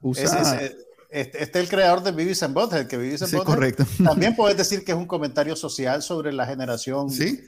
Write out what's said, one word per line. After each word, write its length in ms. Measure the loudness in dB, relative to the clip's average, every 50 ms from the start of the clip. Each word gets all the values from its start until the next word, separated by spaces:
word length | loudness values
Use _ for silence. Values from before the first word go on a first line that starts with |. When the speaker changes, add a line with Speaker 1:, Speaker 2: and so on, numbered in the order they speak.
Speaker 1:
usa 240 | -4 -4 -2 0 0
Speaker 2:
ese 160 | 0 2 2
es, 120 | 2 2
eh, 240 | 0 0 -4 -8 -10 -14 -20 -20 _ _ _ _
este, 320 | -6 -6 -6 -6 -6 -8
este 160 | -6 -2 -2 -2
es 60 | 0
el 60 | 0
creador 320 | 2 4 6 6 6 4
de 100 | 2 -2
Beavis 300 | -2 0 -2 -2 0 -2
and 120 | -2 0 0
Butthead, 320 | 0 0 0 0 -2 -2
que 100 | -2 -4 -4
Beavis 240 | -4 -4 -4 -4
and 80 | -4 -2
Speaker 1:
Sí, 60 | -2 0
Speaker 2:
Butthead 80 | 2
Speaker 1:
correcto. 400 | 2 2 4 2 2 2 2 0
<laughs> 160 | 2 4 4
Speaker 2:
también 340 | 4 4 6 4 4 4 4
puedes 200 | 4 4 4 4
decir 280 | 2 0 0 -2 -4 -2
que 80 | -2
es 60 | -2 -2
un 80 | -2
comentario 500 | -4 -4 -4 -4 -2 0 0 0 0 -2
social 460 | -6 -8 -8 -6 -4 -2 -2 -2 -2
sobre 300 | -2 -4 -6 -4 -4 -4
la 140 | -4 -2 -4
generación 640 | -4 -4 -6 -4 -4 -4 -4 -4 -4 -4 -4 -4 -4
Speaker 1:
Sí, 300 | -2 -2 -2 -2 -2 -4 -10